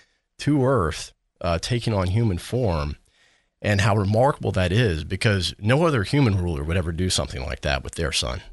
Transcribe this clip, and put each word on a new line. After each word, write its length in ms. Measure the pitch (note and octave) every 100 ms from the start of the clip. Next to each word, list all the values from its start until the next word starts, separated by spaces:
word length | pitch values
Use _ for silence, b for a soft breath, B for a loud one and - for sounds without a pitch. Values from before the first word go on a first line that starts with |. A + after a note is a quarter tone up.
| b b b -
to 260 | C#3 D3
earth, 480 | B2 B2+ D#2 - - _ _ -
uh, 180 | F2 E2+
taking 340 | - A#2+ A#2
on 160 | G2+ F2+
human 300 | A2 A2+ E2+
form, 580 | - B2 A2 D#2+ D2 - _ b b b b b
and 200 | G#2 G2+
how 160 | G#2 G#2
remarkable 560 | G2 A2 C3+ - G#2
that 180 | F#2+ F2+
is, 320 | G#2+ A#2 D#2
because 500 | D#2+ F#2 A2+ G2 D#2+ -
no 260 | G#2 C#3
other 200 | E3+ C3
human 360 | F#2 C#3+ B2 G2
ruler 220 | F2 C#2+
would 140 | D2+ F#2
ever 160 | E2
do 180 | E2 F#2
something 340 | - - C2
like 180 | B1+ A#1+
that 200 | D2 C2+
with 140 | - -
their 160 | D2+
son. 280 | - A#1+ C2+ -